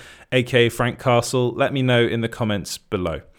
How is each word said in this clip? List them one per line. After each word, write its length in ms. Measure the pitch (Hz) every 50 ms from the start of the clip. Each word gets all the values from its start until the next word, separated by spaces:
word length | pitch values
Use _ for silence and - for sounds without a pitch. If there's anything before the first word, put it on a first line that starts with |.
| - - - - - -
A 120 | - 131 127
K 240 | - - 123 120 117
A 20 |
Frank 300 | - - 123 120 - -
Castle? 520 | - 131 120 120 117 - - 131 123 120 -
Let 200 | - 139 127 -
me 80 | 135
know 240 | 127 127 123 117 117
in 160 | 110 - 117
the 80 | 113 113
comments 480 | - - 120 107 104 98 80 - - -
below. 440 | _ - - 95 90 85 78 69 - - -